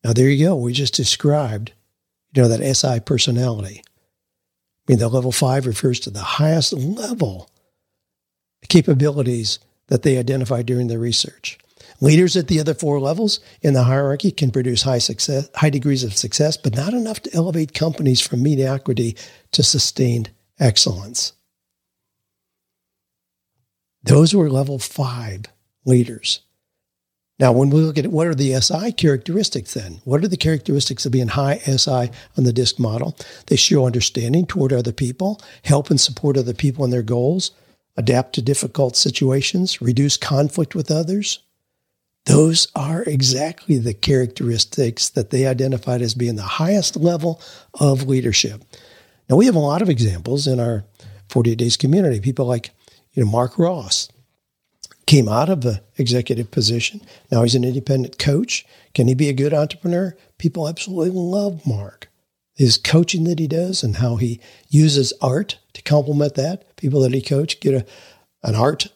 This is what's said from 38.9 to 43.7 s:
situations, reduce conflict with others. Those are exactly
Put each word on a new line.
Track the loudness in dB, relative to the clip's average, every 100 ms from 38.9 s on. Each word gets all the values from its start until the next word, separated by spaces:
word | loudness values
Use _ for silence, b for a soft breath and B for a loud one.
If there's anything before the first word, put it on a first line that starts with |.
| 0
situations, | -2 0 0 2 0 -2 -2 -2
reduce | 0 2 2 0
conflict | -2 0 0 0 -4 -4
with | -2
others. | -2 -2 -4 -4 -8 _ _ _ _ _ _ _ _ 2
Those | 4 4 2 -2 -4
are | -4 -4
exactly | -2 0 0 0 -4 -8 -2